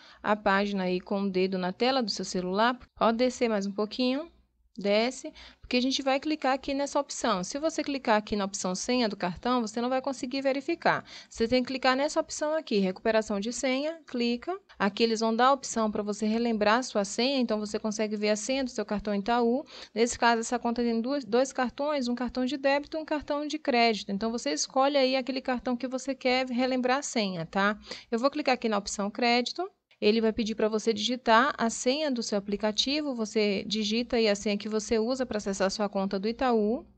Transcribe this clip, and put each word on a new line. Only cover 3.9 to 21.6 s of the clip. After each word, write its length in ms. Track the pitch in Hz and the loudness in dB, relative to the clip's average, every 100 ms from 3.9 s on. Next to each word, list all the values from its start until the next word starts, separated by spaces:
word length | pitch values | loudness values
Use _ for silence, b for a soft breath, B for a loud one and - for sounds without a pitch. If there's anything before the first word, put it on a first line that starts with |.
| - 254 269 339 _ _ _ _ - | -2 -2 -2 -6 _ _ _ _ -6
Desce, 540 | 190 208 233 269 311 - B B | 0 2 2 -2 -12 -16 B B
porque 160 | - 247 | -2 0
a 60 | |
gente 220 | 247 262 | 2 0
vai 160 | 269 269 | 0 0
clicar 340 | 311 311 262 | 0 -2 0
aqui 180 | 269 269 | -2 -2
nessa 280 | 277 285 302 | -4 -2 -2
opção. 440 | 285 - 247 196 | -2 -2 0 0
Se 140 | 180 277 | -2 -2
você 260 | 320 311 | -2 -2
clicar 320 | 302 277 254 214 | -4 -2 2 2
aqui 200 | 214 208 | 2 -2
na 100 | 196 | -2
opção 300 | - 185 185 | -4 -4 -4
senha 340 | - 254 226 | 0 2 0
do 80 | 208 | 0
cartão, 420 | 175 170 240 247 | -4 -4 -2 0
você 220 | 220 240 | 0 -2
não 80 | 240 | -2
vai 140 | 262 | -2
conseguir 400 | 262 269 254 269 | -2 -6 -4 -2
verificar. 600 | 269 269 269 339 190 151 - B B | 0 0 -2 0 2 2 -2 B B
Você 200 | - 226 | -2 2
tem 160 | 254 | 2
que 60 | 247 | 0
clicar 260 | 262 262 254 | 0 2 4
nessa 240 | 294 330 | 2 0
opção 340 | 311 - 302 | -2 -2 -2
aqui, 240 | 311 277 208 | -2 0 2
recuperação 600 | 190 185 226 220 214 202 | 2 0 2 2 2 -2
de 120 | 208 | -4
senha, 480 | 240 269 262 294 330 285 | -4 -2 0 -2 -6 -8
clica. 500 | 247 240 240 320 381 _ B | -2 0 -2 -4 -8 _ B
Aqui 240 | 196 202 | -2 2
eles 180 | 226 220 | 2 2
vão 160 | 226 226 | 0 4
dar 120 | 254 | 4
a 60 | |
opção 360 | 277 - 226 220 | 4 0 -2 0
pra 140 | 214 | 0
você 240 | 208 202 214 | -4 -2 0
relembrar 500 | 220 233 220 208 226 | 0 0 2 4 4
a 60 | |
sua 200 | 254 220 | 2 -2
senha, 360 | 196 - 247 277 | -2 0 0 2
então 180 | 240 214 | 0 0
você 200 | 208 214 | -4 -4
consegue 360 | 220 214 214 214 | -4 -2 -2 0
ver 140 | 208 | 0
a 60 | 208 | 0
senha 280 | 208 262 | 0 -2
do 60 | 262 | -2
seu 160 | 233 208 | -4 -4
cartão 300 | 208 202 202 | -4 -2 -2
Itaú. 500 | 202 240 233 247 311 B B 214 | 0 2 2 2 -2 B B 0
Nesse 240 | 240 - | 0 2
caso, 220 | 233 233 | 2 2
essa 180 | 226 240 | 0 -2
conta 240 | 240 233 | -2 0
tem 180 | 240 226 | 0 0
duas, 240 | 226 285 226 | 0 -2 0
dois 260 | 233 262 | 2 2
cartões, 560 | - | 0